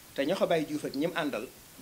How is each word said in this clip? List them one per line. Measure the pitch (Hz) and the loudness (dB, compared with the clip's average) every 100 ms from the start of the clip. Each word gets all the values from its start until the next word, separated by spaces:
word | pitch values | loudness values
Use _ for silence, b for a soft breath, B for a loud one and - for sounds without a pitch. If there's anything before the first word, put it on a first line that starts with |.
| - | -14
te | - | -4
Niokhobaye | 139 196 202 165 | 0 2 4 2
Diouf | 147 147 | 2 -4
ak | 131 | -4
ñim | 135 170 | -2 0
àndal | 165 151 113 123 - - - | 0 -2 -2 -8 -14 -20 -2